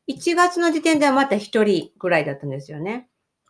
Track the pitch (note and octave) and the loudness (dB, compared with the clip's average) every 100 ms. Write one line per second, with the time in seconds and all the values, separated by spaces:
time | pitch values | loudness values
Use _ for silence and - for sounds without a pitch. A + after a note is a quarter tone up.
0 | - C4+ - F4 F4+ F4 E4+ D#4+ E4 D#4 | -12 -6 -2 2 2 2 0 0 2 2
1 | C#4+ C4 C4+ G#3 G3+ A#3 G#3 F3+ - _ | 4 2 2 -2 -2 0 2 0 -2 _
2 | F#3 E3+ D3 C#3 C#3+ C3+ C#3+ D3+ E3+ A#3+ | 0 0 0 -6 -8 -10 -10 -10 -8 -10
3 | B3 _ _ _ _ | -12 _ _ _ _